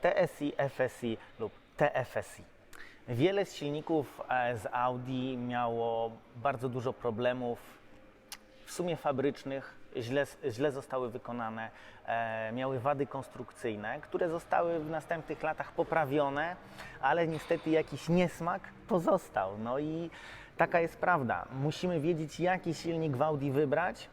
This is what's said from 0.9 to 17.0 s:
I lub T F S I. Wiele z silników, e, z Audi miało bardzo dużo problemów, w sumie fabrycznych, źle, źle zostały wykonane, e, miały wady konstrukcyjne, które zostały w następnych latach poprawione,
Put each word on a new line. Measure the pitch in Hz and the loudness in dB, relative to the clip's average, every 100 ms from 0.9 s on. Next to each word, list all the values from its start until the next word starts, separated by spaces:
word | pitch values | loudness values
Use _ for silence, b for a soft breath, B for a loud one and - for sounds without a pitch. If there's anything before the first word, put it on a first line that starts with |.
| - | 0
I | 120 110 B - | -2 -2 B -6
lub | 110 - - - | -6 -6 -20 2
T | 147 | 2
F | 139 123 - | 2 -2 -4
S | 98 - | -6 -12
I. | - - - - B B - | -20 -20 -20 -18 B B -6
Wiele | 120 160 196 196 | 4 4 4 0
z | |
silników, | - 147 147 151 160 135 - - | -2 -4 -4 2 0 0 -6 -2
e, | 127 120 120 | 2 2 0
z | 117 | -2
Audi | 123 123 127 127 131 127 127 | 0 0 0 -4 -2 -2 -2
miało | 123 123 120 117 117 117 117 113 - 120 | -2 0 0 2 0 0 -2 -6 -16 -4
bardzo | 117 127 127 | -2 0 -2
dużo | 123 123 | -2 -2
problemów, | - 120 107 123 127 123 117 - - - - - - - - - - | -2 -2 2 0 0 -2 -6 -8 -20 -20 -20 -20 -20 -18 -18 -18 -20
w | - | -14
sumie | - 175 156 | -4 -2 0
fabrycznych, | 151 131 139 - 139 135 131 - - 131 | 0 2 0 0 -6 -8 -8 -16 -10 -6
źle, | 117 135 139 - 147 | -2 0 0 -2 -4
źle | 110 147 | 0 0
zostały | 135 - 131 123 | 0 -4 -4 -4
wykonane, | 120 - 120 113 113 113 B B B - | -6 -8 -6 -6 -6 -10 B B B -4
e, | 113 113 113 110 | -2 0 -2 -4
miały | 117 131 135 | -2 -2 0
wady | 123 143 139 | 0 2 0
konstrukcyjne, | 139 131 - - - 120 107 107 139 | -2 -8 -10 -12 -6 -4 -2 -4 -6
które | - 180 180 | -4 0 0
zostały | 165 - - 170 170 | 0 0 2 2 0
w | 151 | -2
następnych | 160 147 165 151 151 | -4 -2 -4 -4 -4
latach | 151 156 - | -2 -2 -6
poprawione, | - 170 165 147 143 139 139 160 180 B B B B | -2 2 2 4 4 2 2 -2 -4 B B B B